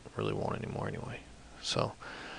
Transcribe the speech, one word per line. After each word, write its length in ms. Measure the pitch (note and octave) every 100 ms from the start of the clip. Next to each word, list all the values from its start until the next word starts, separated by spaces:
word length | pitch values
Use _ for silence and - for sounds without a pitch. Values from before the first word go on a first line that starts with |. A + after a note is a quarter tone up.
| - -
really 180 | G#1
want 300 | - - -
anymore 240 | - - -
anyway. 340 | - - A#2 - - - -
So, 320 | - A#2+ A2 - - - -